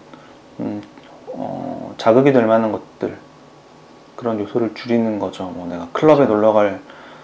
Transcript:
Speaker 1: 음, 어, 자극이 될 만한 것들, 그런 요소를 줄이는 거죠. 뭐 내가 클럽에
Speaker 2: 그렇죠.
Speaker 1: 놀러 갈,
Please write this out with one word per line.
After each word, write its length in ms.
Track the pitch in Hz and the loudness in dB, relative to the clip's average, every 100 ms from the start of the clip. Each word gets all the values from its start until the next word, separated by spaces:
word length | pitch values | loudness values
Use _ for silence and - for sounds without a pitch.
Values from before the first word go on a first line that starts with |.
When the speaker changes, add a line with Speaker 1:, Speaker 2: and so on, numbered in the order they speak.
| - - - - - - | -16 -20 -20 -20 -20 -10
Speaker 1:
음, 220 | 110 104 101 - - - - | -8 -8 -12 -20 -20 -20 -16
어, 640 | - - - - - - - | -12 -10 -8 -10 -10 -12 -2
자극이 360 | 117 117 143 | 4 6 6
될 120 | 131 110 | 4 4
만한 260 | 113 113 | 2 0
것들, 460 | 95 - - 104 98 - - - - - - - - - - | -4 -10 -10 -10 -10 -20 -20 -20 -20 -20 -20 -20 -20 -20 -8
그런 240 | 120 107 | -6 -4
요소를 360 | 101 123 113 - | -4 -4 -4 -6
줄이는 440 | 120 117 113 104 | -2 0 0 -4
거죠. 260 | 98 - 92 | -6 -8 -12
뭐 220 | 87 87 | -10 -10
내가 200 | 87 82 | -10 -8
클럽에 340 | - 156 143 127 | 0 4 6 4
Speaker 2:
그렇죠. 80 | |
Speaker 1:
놀러 200 | 107 110 | 4 4
갈, 260 | 107 104 95 - - - - | 4 2 -2 -14 -20 -20 -20